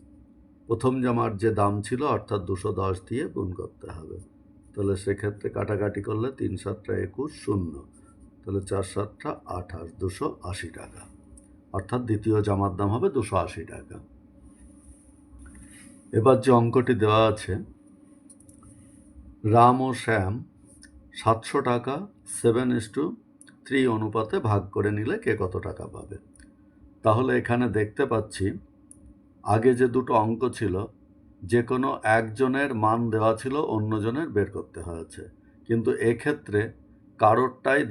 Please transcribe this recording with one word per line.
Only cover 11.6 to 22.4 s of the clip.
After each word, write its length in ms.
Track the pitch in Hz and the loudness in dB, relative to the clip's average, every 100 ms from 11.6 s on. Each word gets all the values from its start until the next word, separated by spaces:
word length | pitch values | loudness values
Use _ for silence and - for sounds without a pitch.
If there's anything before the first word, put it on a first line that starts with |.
| _ 98 | _ -10
অর্থাৎ 240 | 98 123 113 | -4 -4 -2
দ্বিতীয় 280 | 107 110 107 101 | -2 2 2 2
জামার 260 | 98 98 92 | 0 0 0
দাম 100 | 101 98 | 0 0
হবে 120 | 190 131 | 0 0
দুশো 180 | 104 95 82 | 0 -2 -2
আশি 200 | - 80 | -6 -12
টাকা। 240 | 71 - - - - - - - - - - - - - - - - - - - - - - - | -14 -16 -20 -20 -20 -20 -20 -20 -20 -20 -20 -20 -20 -20 -20 -20 -20 -20 -20 -20 -20 -20 -20 -2
এবার 240 | 107 120 123 | 4 6 6
যে 100 | 131 120 | 8 6
অঙ্কটি 340 | 117 127 123 110 | 6 2 2 2
দেওয়া 200 | 107 110 110 | 4 6 4
আছে, 220 | 104 - 90 - - - - - - - - - - - - - - - - - - 107 | 2 -4 -6 -6 -18 -20 -20 -20 -20 -20 -20 -20 -20 -20 -20 -20 -20 -20 -20 -20 -4 4
রাম 240 | 117 120 127 131 | 8 8 6 0
ও 20 | 120 | -2
শ্যাম 300 | - 107 92 123 160 _ - - - - - - | 0 0 0 -4 -8 _ -20 -20 -20 -20 -20 -2
সাতশো 400 | 113 113 - 143 127 | 0 2 0 -2 0
টাকা 260 | 120 127 147 202 - - | 0 -2 -6 -8 -16 -14
seven 300 | - | 0